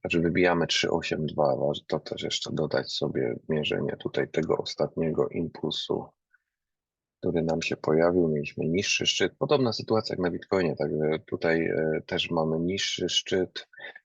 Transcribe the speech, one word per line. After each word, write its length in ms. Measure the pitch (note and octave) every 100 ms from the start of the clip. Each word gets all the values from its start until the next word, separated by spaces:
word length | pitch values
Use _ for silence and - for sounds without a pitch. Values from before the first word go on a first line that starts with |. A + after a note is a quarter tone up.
znaczy 200 | F#2 E2+
wybijamy 460 | E2+ F2 F2+ F2 D#2+
trzy 240 | - -
osiem 360 | E2 - - D2+
dwa, 300 | - C#2+ B1+
warto 440 | C#2+ D2 _ D#2
też 220 | - -
jeszcze 280 | D#2+ - -
dodać 400 | - D2+ C2 B1+
sobie 440 | - C#2+ - C2 - -
mierzenie 480 | D#2 D2 - - -
tutaj 320 | - - -
tego 280 | - - -
ostatniego 720 | - - - - E2 D#2 C2+
impulsu, 760 | - D#2+ - D#2 - - - - _ _ _ _ _ _ _ _ _ _ _
który 240 | F#2 E2+
nam 200 | E2 E2
się 140 | - D#2
pojawił. 520 | - D#2 E2+ F2+ E2+
Mieliśmy 400 | D2+ C#2+ - D2+
niższy 380 | F2 G2+ - -
szczyt, 260 | - F#2+ _
podobna 340 | C3+ D3 B2
sytuacja 400 | A2 - A2 -
jak 80 | -
na 100 | F2+
Bitcoinie, 460 | F2 - G2 E2+ C2+
także 420 | D2 D#2 D#2 D#2 -
tutaj, 400 | - E2+ E2 E2
e, 360 | F#2 D#2+ D#2 -
też 240 | F#2 -
mamy 300 | E2+ D#2+ D#2+
niższy 480 | F2 F#2+ - - F2
szczyt, 600 | - - G2 F2+ - - - - -